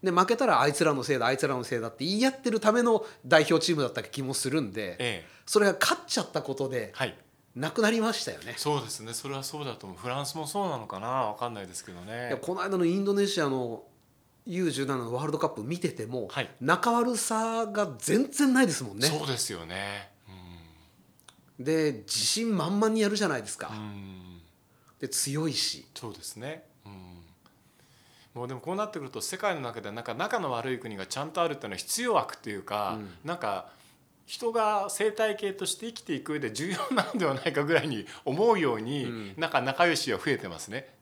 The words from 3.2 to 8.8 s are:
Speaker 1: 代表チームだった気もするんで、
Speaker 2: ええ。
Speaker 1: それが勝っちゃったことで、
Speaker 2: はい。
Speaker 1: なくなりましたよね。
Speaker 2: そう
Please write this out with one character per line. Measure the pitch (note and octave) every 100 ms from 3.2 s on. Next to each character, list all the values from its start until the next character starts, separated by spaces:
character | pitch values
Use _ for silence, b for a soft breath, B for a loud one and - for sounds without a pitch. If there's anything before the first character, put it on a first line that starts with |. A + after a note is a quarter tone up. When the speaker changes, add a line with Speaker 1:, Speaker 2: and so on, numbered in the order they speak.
| C3
Speaker 1:
代 | D#3 D3+
表 | D#3+
チ | D#3+
ー | D#3+
ム |
だ | B2+
っ |
た | -
気 | G#2 -
も | C3
す | C3+ C3+
る | D3+
ん | A#2+
で、 | F#2+ G2+ F2
Speaker 2:
え | B2 G2
え。 | D#2+ B -
Speaker 1:
そ | G#3
れ | G3+
が | F#3+
勝 | - E4+
っ | -
ち | -
ゃ |
っ | C3
た | D#3
こ | D3
と | C3+ C3
で、 | B2 G#2
Speaker 2:
は | - C3
い。 | - - _ _ -
Speaker 1:
な | D3+
く | -
な | G#3+
り | A3+
ま | A3
し | A3
た | -
よ | -
ね。 | A2+ A#2
Speaker 2:
そ | D3
う | D3